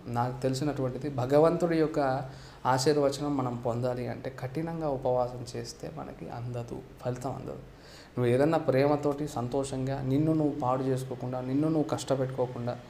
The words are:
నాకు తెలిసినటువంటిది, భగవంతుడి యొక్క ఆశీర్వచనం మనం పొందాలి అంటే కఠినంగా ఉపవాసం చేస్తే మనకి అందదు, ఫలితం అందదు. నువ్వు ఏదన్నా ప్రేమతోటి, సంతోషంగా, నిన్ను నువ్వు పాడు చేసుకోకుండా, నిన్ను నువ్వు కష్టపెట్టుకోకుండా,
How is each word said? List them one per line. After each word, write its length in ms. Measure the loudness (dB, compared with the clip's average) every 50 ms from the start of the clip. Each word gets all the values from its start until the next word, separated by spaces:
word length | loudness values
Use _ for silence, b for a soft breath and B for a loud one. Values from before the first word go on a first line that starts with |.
| -8 -2
నాకు 340 | 0 0 0 0 0 0
తెలిసినటువంటిది, 680 | 0 0 0 0 0 -2 0 0 -2 -2 -2 -4 -6 -4
భగవంతుడి 680 | -4 -2 0 4 6 8 8 8 6 4 2 2 2 2
యొక్క 520 | 2 2 2 2 2 2 0 0 -4 B B B B B B B 2
ఆశీర్వచనం 720 | 2 2 4 4 4 4 4 4 2 2 0 -2 0 0 0
మనం 200 | 0 0 -2 -2
పొందాలి 500 | -2 -2 0 0 0 0 -2 -2 -4 -6
అంటే 280 | -6 -6 -8 -10 -8 -8
కఠినంగా 500 | -8 -6 -6 -4 -4 -4 -4 -4 -4 -2
ఉపవాసం 560 | -2 0 0 2 2 2 2 0 -2 -8 -10 -10 -8
చేస్తే 360 | -8 -10 -10 -10 -12 -12 -10 -10 -10
మనకి 320 | -12 -12 -12 -12 -12 -10
అందదు, 520 | -10 -8 -8 -6 -6 -6 -8 -8 -10 -12 -12 -14 -16 -8
ఫలితం 300 | -6 -6 -4 -4 -4 -6
అందదు. 200 | -6 -6 -8 -10
నువ్వు 720 | -10 -12 -14 -18 -20 -20 -20 -20 -20 -20 -20 -10 -4 0 2
ఏదన్నా 320 | 4 6 6 6 4 4 2
ప్రేమతోటి, 720 | 2 4 4 4 6 4 4 2 2 0 0 0 -4 -4
సంతోషంగా, 760 | -4 -4 -4 -2 0 -2 -2 -2 -2 -4 -2 -2 -2 -2
నిన్ను 320 | 0 2 2 4 4 4 4
నువ్వు 260 | 4 2 2 0 0
పాడు 240 | 0 0 2 2 2
చేసుకోకుండా, 580 | 0 0 0 -2 -4 -6 -6 -6 -6 -4 -4
నిన్ను 260 | -4 -2 0 2 2 2
నువ్వు 220 | 2 2 2 0
కష్టపెట్టుకోకుండా, 920 | -2 -2 0 0 0 0 0 -2 0 -2 -2 -2 -2 -4 -4 -4 -6 -6 B B